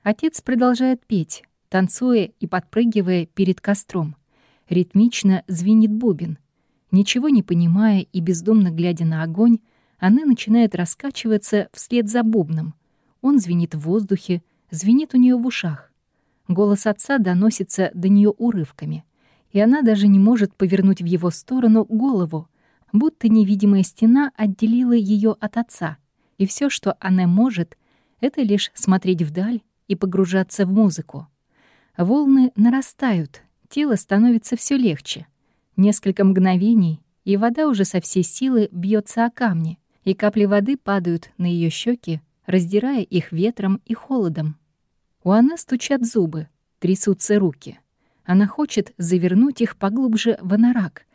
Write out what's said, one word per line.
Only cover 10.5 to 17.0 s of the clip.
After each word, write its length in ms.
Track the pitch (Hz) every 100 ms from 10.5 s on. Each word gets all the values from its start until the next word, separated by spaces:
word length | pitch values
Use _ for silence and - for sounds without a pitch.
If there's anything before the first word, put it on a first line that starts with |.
| 226 226
раскачиваться 960 | - 175 - 277 - 226 214 - 208 -
вслед 360 | - - 240 208
за 140 | 233
бубном. 520 | 226 220 156 160 160 - _ _ _ _
Он 180 | 254 285
звенит 340 | 180 175 170
в 60 | 156
воздухе, 600 | 151 202 202 196 - 175 - _ _
звенит 440 | 160 185 247 302
у 20 | 254
нее 220 | 247 254
в 80 | 247
ушах. 440 | - 175 143 - _ _ _ _ _ -
Голос 380 | 180 208 202 220
отца 320 | 208